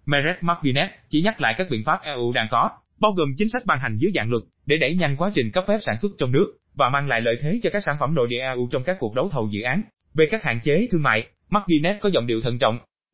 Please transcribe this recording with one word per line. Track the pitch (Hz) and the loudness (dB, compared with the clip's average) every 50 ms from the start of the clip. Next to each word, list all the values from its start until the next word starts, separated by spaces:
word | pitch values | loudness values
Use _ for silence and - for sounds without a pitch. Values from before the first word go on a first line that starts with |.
| _ | _
Meret | - 143 143 139 156 180 - 170 | 0 2 2 2 2 -2 0 0
McGuinness, | 170 170 - - 135 127 139 170 190 - - _ _ | -2 0 0 0 0 0 0 0 -2 -4 -10 _ _
chỉ | - 151 | 0 0
nhắc | 170 214 220 - | 2 2 0 0
lại | 143 113 113 - | 0 0 0 0
các | 185 - | -2 -2
biện | 120 110 110 | -4 -4 -2
pháp | 151 165 - | -2 -2 -2
E | - 156 143 | -4 -6 -6
U | 123 120 120 | -4 -2 -2
đang | 123 123 113 110 | 0 0 0 0
có, | 127 120 143 220 - - _ _ _ - | 2 0 0 0 -2 -8 _ _ _ 0
bao | 214 214 | 0 2
gồm | 202 170 156 139 135 139 | 2 2 0 0 0 0
chính | 208 220 | -2 -2
sách | - - - | -2 -2 -2
ban | 190 156 131 | 0 0 0
hành | 135 123 110 104 | -2 -2 -2 0
dưới | 143 202 185 | 0 0 0
dạng | 143 107 113 | 0 0 0
luật, | 120 113 - - _ _ _ | -2 -2 -4 -6 _ _ _
để | - 143 160 | -2 0 2
đẩy | 147 131 170 | 2 0 2
nhanh | 185 170 143 139 139 | 2 0 0 0 0
quá | 170 208 208 | -2 -2 0
trình | 156 120 107 | 0 -2 0
cấp | 107 180 185 196 | 0 -2 0 0
phép | 202 214 | 0 0
sản | - - 107 113 | 0 -2 -2 -2
xuất | - 202 196 - | -2 -4 -2 -2
trong | 147 123 | -2 2
nước, | 127 143 202 - - _ _ _ _ | 2 2 2 0 -2 _ _ _ _
và | - 135 123 | 0 2 2
mang | 135 139 143 139 | 2 0 0 0
lại | 123 113 | 0 0
lợi | 117 117 117 120 | 2 0 0 0
thế | 139 151 190 240 226 | 0 -2 -2 0 -2
cho | 170 - | -2 -2
các | 208 202 | -2 -2
sản | 156 143 147 | -4 -2 -2
phẩm | 139 127 165 | 0 0 2
nội | 151 120 120 | 2 2 0
địa | 120 120 | 0 -2
E | 131 131 131 | -4 -4 -4
U | 123 123 123 | -4 -4 -2
trong | 147 135 127 | -4 -4 -2
các | 180 185 190 | -4 -4 -4
cuộc | - 107 110 | -4 -4 -2
đấu | 131 - 202 | -2 -2 -2
thầu | 185 131 110 107 | -2 -2 -4 -2
dự | 104 101 | -4 -4
án. | 110 123 - 196 220 - _ _ _ _ - | -2 -2 -2 -2 -2 -6 _ _ _ _ 0
Về | 151 156 151 | 2 2 2
các | 220 220 185 | 2 0 -2
hạn | 139 117 117 113 | -2 -4 -2 0
chế | 147 143 175 233 240 | 2 2 2 2 2
thương | 190 165 143 | 0 0 2
mại, | 131 110 113 113 - _ _ _ _ | 2 2 0 -2 -4 _ _ _ _
McGuinness | - 208 202 - 165 147 147 180 208 208 | -2 -2 0 2 2 2 2 0 0 0
có | - 202 | 0 0
giọng | 180 131 117 120 | 2 2 0 0
điệu | 117 113 | 0 -2
thận | 113 123 120 120 | 0 -2 0 2
trọng. | 131 117 113 120 - _ _ _ _ _ | 2 2 2 0 -6 _ _ _ _ _